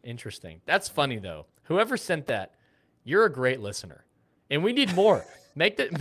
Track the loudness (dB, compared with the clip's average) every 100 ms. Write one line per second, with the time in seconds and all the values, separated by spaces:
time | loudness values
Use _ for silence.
0 | -14 -12 -12 -14 -16 -14 0 0 0 -2
1 | -2 -2 -8 -12 -16 _ -2 0 2 -2
2 | -2 -4 -2 -4 -6 _ _ _ _ _
3 | 0 2 2 2 0 0 -6 -10 -14 -20
4 | _ _ _ _ _ 0 2 2 2 4
5 | 6 4 0 -20 _ 0 0 0 -4 2